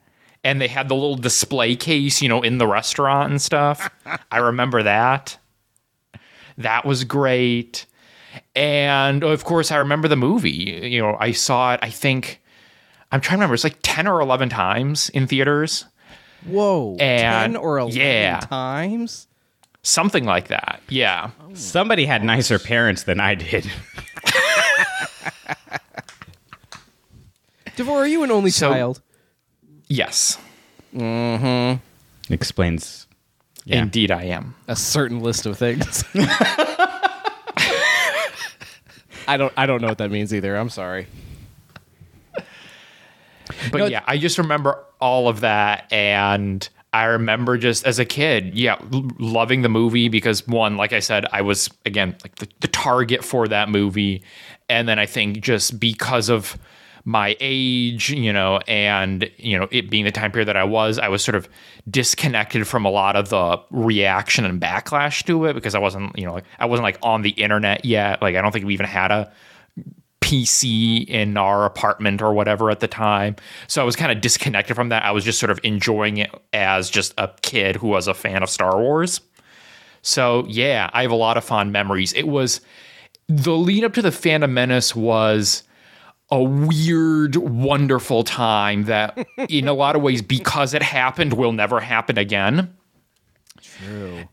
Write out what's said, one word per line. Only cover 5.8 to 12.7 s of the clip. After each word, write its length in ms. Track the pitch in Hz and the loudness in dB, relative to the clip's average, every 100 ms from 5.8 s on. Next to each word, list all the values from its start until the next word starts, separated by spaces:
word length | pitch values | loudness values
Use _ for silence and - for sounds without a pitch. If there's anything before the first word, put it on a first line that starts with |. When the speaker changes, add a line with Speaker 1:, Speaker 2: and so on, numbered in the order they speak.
| _ _ _ - _ - - - | _ _ _ -20 _ -20 -20 -6
Speaker 1:
That 280 | 117 113 139 | -2 0 0
was 180 | 131 | -2
great. 800 | 127 143 135 127 123 120 117 - - _ _ - - - - 127 | 0 0 2 2 2 0 -2 -10 -16 _ _ -20 -20 -20 -8 -2
And, 640 | 147 143 143 139 139 139 | 0 2 2 2 2 2
of 220 | 156 156 | 0 0
course, 260 | - 170 156 | 0 0 2
I 60 | 151 | 0
remember 320 | 143 147 156 | 2 2 2
the 80 | 143 | 4
movie. 640 | 127 226 123 71 98 85 | 4 2 0 -2 -4 -6
You 200 | 123 120 | -4 0
know, 160 | 107 107 | 0 0
I 140 | 110 | 0
saw 400 | 117 - 127 127 | 0 0 2 2
it, 80 | 123 | 0
I 60 | 113 | -4
think, 520 | - 139 131 - - _ _ - | -4 0 0 -2 -12 _ _ -20